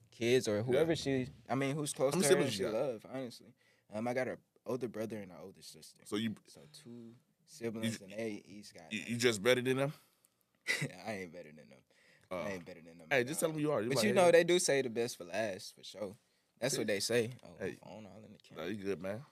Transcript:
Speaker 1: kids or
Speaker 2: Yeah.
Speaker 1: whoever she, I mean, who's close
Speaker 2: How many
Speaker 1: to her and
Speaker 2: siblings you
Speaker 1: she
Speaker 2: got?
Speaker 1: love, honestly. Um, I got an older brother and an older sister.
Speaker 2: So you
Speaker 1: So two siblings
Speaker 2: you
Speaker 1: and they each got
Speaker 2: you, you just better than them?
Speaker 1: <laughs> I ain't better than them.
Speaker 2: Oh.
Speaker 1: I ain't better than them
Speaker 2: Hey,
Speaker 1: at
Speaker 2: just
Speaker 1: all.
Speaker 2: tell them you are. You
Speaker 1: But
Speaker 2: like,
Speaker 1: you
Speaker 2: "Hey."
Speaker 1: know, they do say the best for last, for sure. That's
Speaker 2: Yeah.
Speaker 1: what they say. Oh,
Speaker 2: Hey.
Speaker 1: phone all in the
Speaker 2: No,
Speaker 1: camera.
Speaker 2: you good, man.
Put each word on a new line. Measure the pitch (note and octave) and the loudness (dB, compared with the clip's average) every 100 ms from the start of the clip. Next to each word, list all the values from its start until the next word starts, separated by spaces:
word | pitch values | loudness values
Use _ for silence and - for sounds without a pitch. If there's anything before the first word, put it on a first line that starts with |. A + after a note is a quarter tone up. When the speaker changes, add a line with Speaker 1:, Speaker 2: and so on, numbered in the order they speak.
| - | -14
Speaker 1:
kids | - A#2 B2+ A2 | -2 4 4 4
or | G#2 | 2
Speaker 2:
Yeah. | |
Speaker 1:
whoever | B2+ C3 E3 D#3 | 4 4 4 2
she, | C#3 C3+ C3 - - | 0 0 -2 -8 -4
I | |
mean, | C3 C3+ D#3 | -2 0 -2
who's | D3 | -4
close | - C3+ | 0 2
Speaker 2:
How | E3+ | 4
many | F#3+ | 6
Speaker 1:
to | - | 6
her | |
and | - | 4
Speaker 2:
siblings | G3 | 0
you | - | 0
Speaker 1:
she | |
Speaker 2:
got? | A2 C#3+ | 0 -2
Speaker 1:
love, | A2 F2+ | -4 -8
honestly. | C3 A#2+ - G2+ - _ _ - | -10 -10 -12 -20 -20 _ _ -10
Um, | G#2 A#2+ | -4 -2
I | |
got | B2+ B2 | -2 -2
an | E2+ _ _ | -6 _ _
older | G#2+ B2+ B2 | -6 -4 -4
brother | G#2 A2 G#2+ | -4 -6 -8
and | F#2 | -10
an | D#2+ | -14
older | F#2+ E2 | -16 -16
sister. | - D#2+ - - - | -20 -20 -20 -20 -4
Speaker 2:
So | G#2+ | -2
you | A2+ F#2+ - | -2 -4 -12
Speaker 1:
So | D#2+ - - | -20 -20 -20
two | A#2+ A#2+ A#2 A#2+ _ _ _ | -18 -16 -18 -20 _ _ _
siblings | - A#2 A2 A#2 G#2+ | -6 -4 -2 -4 -4
Speaker 2:
you | F#2+ | -8
Speaker 1:
and | G#2 | -6
they | A2+ G2+ - | -6 -6 -10
each | G#2 G2+ | -18 -18
got | F2 E2 | -18 -10
Speaker 2:
you, | G#2+ A2+ | -8 -4
you | A#2 | 2
just | A#2+ G#2 | 4 4
better | A#2 B2 | 4 4
than | B2 C3 | 4 2
them? | C#3 - _ _ _ _ _ _ | 0 -4 _ _ _ _ _ _
Speaker 1:
<laughs> | - - C3+ F#2 G2 | -4 -2 -2 -6 -8
I | |
ain't | G2+ F2 | -6 -8
better | E2+ D#2 | -12 -16
than | D2+ B1 | -18 -20
them. | C2 _ _ _ _ - | -20 _ _ _ _ -8
Speaker 2:
Oh. | F#2 | -6
Speaker 1:
I | E2 | -4
ain't | F#2 | -6
better | D#2+ E2+ | -10 -16
than | E2 E2 | -18 -14
them | D#2 | 0
Speaker 2:
Hey, | C#3 | 2
Speaker 1:
at | B2 | 2
Speaker 2:
just | E3+ | 0
Speaker 1:
all. | E3 | -2
Speaker 2:
tell | |
them | D#3 | 0
you | D3 | 0
are. | B2+ | 2
You | A#2 | 2
Speaker 1:
But | B2 | 4
Speaker 2:
like, | |
Speaker 1:
you | G#3 | 4
Speaker 2:
"Hey." | |
Speaker 1:
know, | G3 F3 | 8 8
they | E3+ | 8
do | F3 F3 | 6 4
say | E3 C#3 | 4 2
the | C3 | 2
best | A2+ A#2 - | -2 -2 -4
for | |
last, | F2 G2 G#2+ F#2+ - - | -6 -2 -2 -4 -10 -16
for | |
sure. | - F#2 G2+ G2+ _ _ _ - | -16 -8 -8 -10 _ _ _ -4
That's | B2 | -2
Speaker 2:
Yeah. | - | 0
Speaker 1:
what | A2 | 0
they | G2+ | 0
say. | - A#2+ A2+ B2 | 4 4 2 -2
Oh, | - E2 | -16 -8
Speaker 2:
Hey. | F#2 A#1 | -8 -8
Speaker 1:
phone | - G2+ G2+ | -12 -14 -16
all | G#2 | -18
in | G#2 | -20
the | F2 - | -20 -16
Speaker 2:
No, | D#2+ | -8
Speaker 1:
camera. | E2+ | -6
Speaker 2:
you | G#2+ | -4
good, | G2 F2+ | -4 -2
man. | F#2+ A2 D3+ | -4 -6 -10